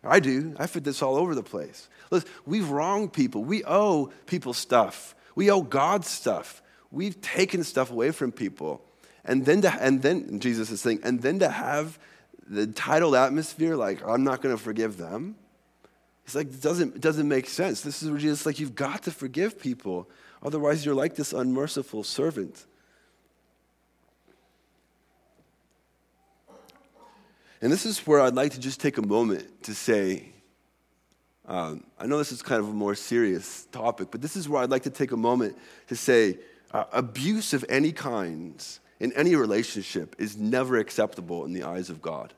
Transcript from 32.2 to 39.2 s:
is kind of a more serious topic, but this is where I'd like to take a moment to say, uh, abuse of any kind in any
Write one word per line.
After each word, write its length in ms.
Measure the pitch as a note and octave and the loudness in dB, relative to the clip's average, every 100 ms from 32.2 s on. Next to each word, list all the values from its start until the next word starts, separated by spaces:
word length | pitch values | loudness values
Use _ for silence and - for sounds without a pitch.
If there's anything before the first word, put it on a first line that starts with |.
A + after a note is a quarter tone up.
| D3 | -2
is 80 | B2+ | -6
kind 180 | - A#2+ | 0 0
of 120 | G#2 | 0
a 20 | |
more 220 | G#2+ G2+ | -2 -2
serious 720 | G2+ - A#2 A2+ F2+ - - - | -2 0 2 4 0 -4 -16 -16
topic, 440 | B2 A2+ A#2 - | -4 -2 -2 -8
but 120 | A2+ | -8
this 120 | D3 | -8
is 140 | G3+ D3+ | -8 -2
where 140 | D3 | 0
I'd 80 | B2 | 2
like 140 | C3 | 0
to 60 | C#3 | -2
take 220 | C3 C3+ | -4 -4
a 40 | A#2+ | 0
moment 400 | A#2 B2+ G#2+ - - - - | 2 2 0 -4 -20 -20 -12
to 80 | A#2 | -6
say, 420 | - B2 G#2+ F2+ - - _ | 4 6 6 2 -10 -20 _
uh, 120 | A2 - | -4 -2
abuse 640 | A2+ B2+ G#2+ D3 G#3+ G#3+ | -2 -2 -4 -2 0 0
of 100 | C#3 A2+ | -2 0
any 240 | C3+ D3+ | 2 2
kind 760 | D3+ C#3 A#2 F2+ D#2+ E2+ D#2 - - _ _ | 0 -4 -4 -4 -6 -10 -14 -16 -18 _ _
in 140 | A#2 | -4
any 220 | B2+ | 2